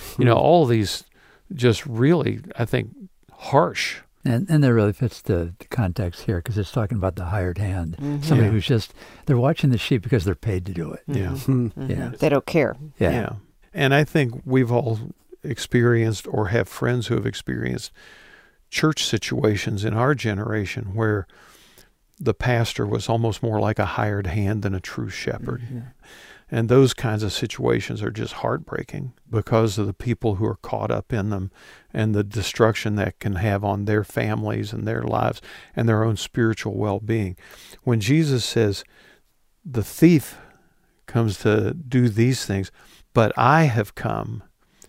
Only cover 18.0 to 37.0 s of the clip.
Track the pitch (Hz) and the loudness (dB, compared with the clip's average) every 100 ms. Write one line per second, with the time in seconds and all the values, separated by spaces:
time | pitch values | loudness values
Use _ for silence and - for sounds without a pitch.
18 | - - - - _ _ _ - 156 - | -20 -20 -20 -20 _ _ _ 0 2 2
19 | - 110 - 123 110 104 - 104 110 110 | -2 -2 -2 0 2 0 -2 -4 -2 0
20 | 131 139 113 101 110 107 95 - 104 104 | 0 0 -2 -2 -2 -4 -4 -6 -6 0
21 | 110 104 - _ - - _ - _ _ | 0 0 -4 _ -20 -20 _ -20 _ _
22 | _ - - 101 127 120 117 - 107 110 | _ -6 -4 -2 0 2 0 -2 -2 -2
23 | - 113 113 101 117 107 104 110 98 - | -2 0 0 -2 -2 0 0 0 -2 -2
24 | 107 101 98 101 98 107 98 95 - - | -2 -2 -2 -2 0 0 -2 -4 -6 -8
25 | 110 - - - 123 123 117 120 123 - | -8 -6 -6 -6 -8 -8 -10 -12 -14 -20
26 | - - - - _ 113 113 127 131 - | -20 -20 -20 -20 _ -2 4 6 6 4
27 | 117 107 107 - 117 - 123 120 - 113 | -2 -2 -2 -4 -6 -2 0 0 -2 -6
28 | 107 107 117 - 117 127 - - - - | -6 -4 -8 -4 -4 -4 -6 -8 -8 -10
29 | 127 - _ 117 - 113 113 98 101 98 | -10 -14 _ -4 2 2 2 0 -4 -4
30 | 123 113 113 95 110 110 - 110 104 110 | -4 -2 -2 0 -2 -4 -8 -4 -2 -4
31 | - 113 101 101 95 - - - _ - | -4 -4 -2 -4 -6 -10 -20 -20 _ -2
32 | 110 104 101 104 95 - 110 104 107 104 | 0 0 -2 -4 -4 2 2 2 -2 -2
33 | 98 - 110 92 107 101 104 98 101 107 | -2 -4 -6 -2 0 0 -2 -2 0 0
34 | 104 - 110 110 107 107 104 110 104 117 | -2 -4 -2 -2 -4 -4 -6 -6 -4 -4
35 | 117 113 113 - - - - - 110 110 | -2 0 0 -4 -12 -20 -10 -2 2 2
36 | 110 107 - - 113 110 113 104 107 98 | 2 -2 -4 0 0 0 -4 -4 -2 -2